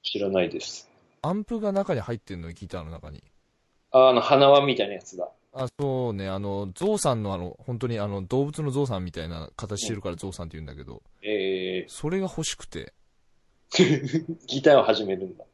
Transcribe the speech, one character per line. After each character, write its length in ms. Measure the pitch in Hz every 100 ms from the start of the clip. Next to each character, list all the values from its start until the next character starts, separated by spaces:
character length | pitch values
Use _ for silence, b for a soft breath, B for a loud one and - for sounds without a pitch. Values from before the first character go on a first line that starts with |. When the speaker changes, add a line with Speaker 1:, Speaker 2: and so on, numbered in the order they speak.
Speaker 1:
知 160 | - 104
ら 100 | 98
な 120 | 95
い 80 | 87
で 120 | 82
す。 280 | - - - _ _ _
Speaker 2:
ア 100 | 147
ン 100 | 196
プ 160 | 208 233
が 140 | 208
中 200 | 196 196
に 60 | 139
入 160 | - 117
っ 40 |
て 160 | - 90
ん 60 |
の 60 | 82
よ、 60 |
ギ 160 | 85 92
タ 80 | 92
ー 40 |
の 80 | 78
中 200 | 80 73
に。 100 | 73 _ _ _ _ _ _ _
Speaker 1:
あ、 160 | 131 131
あ 60 |
の、 80 | 123
花 280 | - 139 139
輪 160 | 143 139
み 120 | 120
た 80 | 101
い 20 |
な 60 |
や 80 | 95
つ 160 | - 92
だ。 120 | 87 _ _
Speaker 2:
あ、 140 | 131 127 -
そ 340 | 143 131 123
う 20 |
ね、 160 | 101 95
あ 100 | 95
の、 320 | 101 98 98
ゾ 200 | 90 190
ウ 40 | 208
さ 160 | 156
ん 100 | 117
の 100 | 104
あ 40 | 92
の、 200 | 87 -
本 200 | - 120
当 80 | 123
に 120 | 113
あ 80 | 104
の、 140 | 98
動 240 | 90 131 143
物 180 | 151
の 80 | 147
ゾ 120 | 131
ウ 40 | 135
さ 120 | 98
ん 40 |
み 80 | 90
た 100 | 82
い 60 | 80
な 220 | 82 76 -
形 280 | 101 101 -
し 20 |
て 60 |
る 80 | 104
か 80 | 98
ら 60 | 85
ゾ 140 | 98
ウ 40 |
さ 100 | 92
ん 20 | 85
っ 20 |
て 60 | 80
言 60 |
う 20 |
ん 20 | 78
だ 120 | 73
け 80 | -
ど、 180 | - _ _
Speaker 1:
う 40 | 104
ん。 40 |
え 560 | 104 95 95 92 92 -
ー。 20 |
Speaker 2:
そ 200 | - 151
れ 100 | 190
が 40 |
欲 220 | 190 - 156
し 100 | -
く 100 | -
て。 280 | 80 - _ _ _ _ _ _ _ _
Speaker 1:
<laughs> 760 | - 180 139 139 160 165 165 -
ギ 140 | 135
タ 100 | 156
ー 80 | 135
を 40 |
始 200 | 110 107
め 140 | 101 92
る 80 | 92
ん 120 | 85
だ。 60 | -